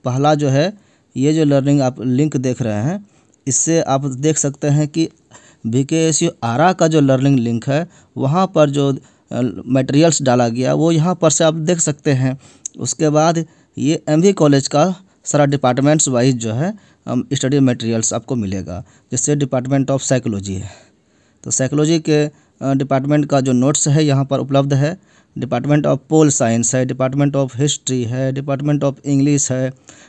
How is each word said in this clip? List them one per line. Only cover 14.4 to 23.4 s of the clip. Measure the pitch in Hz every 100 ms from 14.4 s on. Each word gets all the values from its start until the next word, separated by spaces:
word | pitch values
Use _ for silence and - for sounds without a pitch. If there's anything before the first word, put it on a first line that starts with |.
| 151 139 135
का | 143 175 185 _ _ -
सारा | 147 143
डिपार्टमेंट्स | 143 127 123 139 156 147
वाइज | 123 127 123
जो | 113
है, | 110 170 220 - _ -
अम, | 123 -
स्टडी | 135 131 143
मटेरियल्स | 135 117 113 113 110
आपको | 117 - 127
मिलेगा, | 101 98 82 90 - _ -
जैसे | 123 - 151
department | 139 131 131 139 135
of | 139
psychology | - 127 120 98 98
है | 95 98 - _ _ _ _ _ _
तो | -
साइकोलॉजी | - 131 147 151 165
के, | 160 151 151
अ, | - _ - 135
डिपार्टमेंट | 139 131 135 139 147 147
का | 143